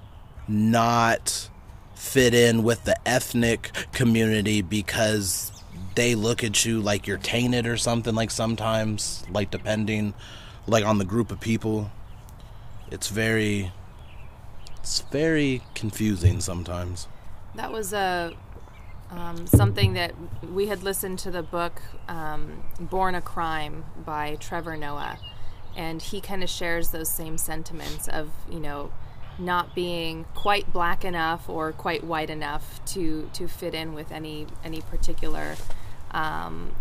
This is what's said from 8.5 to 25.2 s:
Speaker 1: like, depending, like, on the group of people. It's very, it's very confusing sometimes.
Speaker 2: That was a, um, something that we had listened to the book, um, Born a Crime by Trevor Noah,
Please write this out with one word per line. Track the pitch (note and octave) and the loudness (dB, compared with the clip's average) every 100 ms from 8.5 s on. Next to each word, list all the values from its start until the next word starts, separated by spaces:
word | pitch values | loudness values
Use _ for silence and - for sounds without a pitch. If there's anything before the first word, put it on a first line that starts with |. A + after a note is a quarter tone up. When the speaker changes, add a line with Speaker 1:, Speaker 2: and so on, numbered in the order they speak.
| A2 A2 A2 A2 G#2 - - - | 0 0 2 0 -2 -4 -6 -2
Speaker 1:
like, | G2 G2 | -2 0
depending, | F#2+ G#2 G#2+ G#2+ G#2+ G#2 - - - - - - | -2 -2 0 2 0 0 -4 -14 -14 -16 -10 2
like, | A2 | 2
on | G#2 G#2 | 4 2
the | |
group | F2+ A2 G#2+ | 2 0 -2
of | F#2 | -2
people. | A2+ A2 A2+ G#2+ G#2 - - - - - - - - - - | 0 0 0 -2 -4 -8 -14 -14 -16 -16 -16 -14 -12 -12 -10
It's | - - | -6 -4
very, | G#2 A2 A2+ G#2+ G2+ F#2 - - - - - - - - - - - | 0 2 2 2 0 -2 -8 -16 -16 -16 -14 -14 -14 -14 -12 -10 -6
it's | - - - | -2 -2 -2
very | C#3 D#3+ D#3 C#3+ B2+ - | 0 2 4 4 0 -4
confusing | - A2 - G#2+ F#2+ F2+ F#2 | -6 -4 0 2 6 4 4
sometimes. | - F2 F2 F2+ F2+ F#2+ - - - - - | -2 -4 -4 -6 -6 -6 -10 -10 -10 -10 -10
Speaker 2:
That | - A#3 | -8 -6
was | A3 G3 | -6 -4
a, | G#3 F#3+ F3+ E3+ E3 - - - - - - - | -2 0 0 -4 -8 -16 -16 -16 -16 -14 -14 -12
um, | F3 F3 E3+ F3 | -6 -6 -4 4
something | G#3 G3+ G3 G3 | 6 6 2 2
that | F#3 E3+ - E3+ - E3 | 2 -2 -4 -8 -8 -6
we | F#3 G#3 | -2 -2
had | F#3+ | -2
listened | G3 F#3+ F#3+ F#3 | -2 -2 -4 -4
to | G3 | -4
the | F3 | -4
book, | D#3+ E3+ E3+ - - - - | -4 -4 -2 -4 -6 -8 -6
um, | E3+ D#3 D3+ D#3 - - - | -4 0 2 0 0 -2 -2
Born | E3 F#3 F#3+ | -2 2 2
a | F3+ | 2
Crime | - F#3+ E3 D#3+ D3+ D#3 D#3 - | 0 -2 -2 -2 -4 -6 -8 -10
by | E3 D3+ D3 D3+ | -6 -4 -4 -4
Trevor | - E3+ E3 D#3 | -4 -6 -4 -4
Noah, | D3 D3 C#3+ - | -4 -4 -6 -8